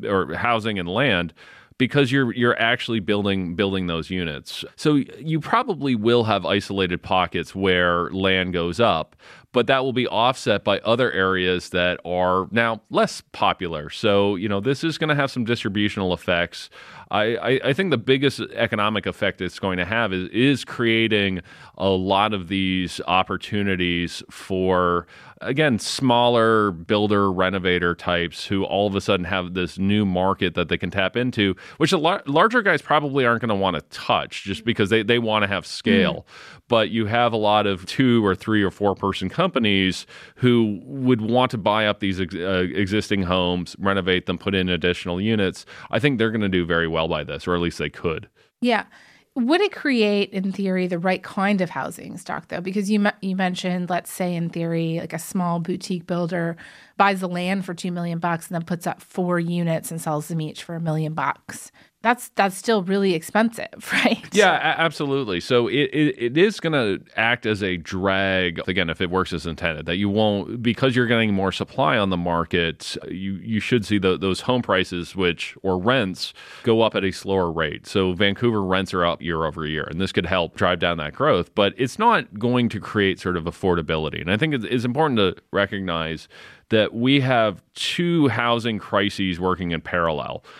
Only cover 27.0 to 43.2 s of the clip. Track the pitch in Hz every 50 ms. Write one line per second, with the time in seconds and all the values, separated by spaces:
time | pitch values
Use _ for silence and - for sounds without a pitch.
27 | 104 104 104 101 101 98 92 90 92 92 95 95 87 92 90 87 87 87 85 -
28 | - - 87 87 85 85 - - - - 101 95 95 - - 98 104 104 95 98
29 | - - 101 92 90 85 98 95 90 90 87 92 90 85 - - 95 98 104 107
30 | 107 98 90 90 92 95 98 - 98 90 85 90 87 - 92 82 - 90 - 98
31 | 95 92 - 120 123 127 117 117 104 98 90 - - - - - - - 190 170
32 | 147 165 214 - - 139 139 160 185 220 226 254 202 196 170 147 - - 151 151
33 | 147 143 131 139 131 120 117 110 - 113 107 98 98 95 87 76 - _ - -
34 | - - 120 90 69 65 - - - 98 95 - - 117 113 - 110 92 110 113
35 | 107 104 120 120 117 110 107 107 104 98 98 92 - - - - - 107 101 95
36 | 92 78 71 - - - - - - - - - - - 120 113 107 - 101 113
37 | 110 101 113 120 120 120 110 113 107 104 104 104 104 101 98 85 90 - - -
38 | 135 127 120 117 107 98 92 - - - 110 107 101 92 - - 104 101 95 -
39 | - 98 95 - 95 92 - - 175 190 - - 117 104 101 95 95 92 87 -
40 | - - - - - - - - - 123 123 117 113 107 104 90 - 131 143 139
41 | 131 127 127 110 107 110 117 123 127 123 - 120 87 107 104 110 107 104 101 -
42 | 104 98 95 90 95 85 95 85 85 95 95 92 90 90 65 87 104 90 101 107
43 | 101 - 107 98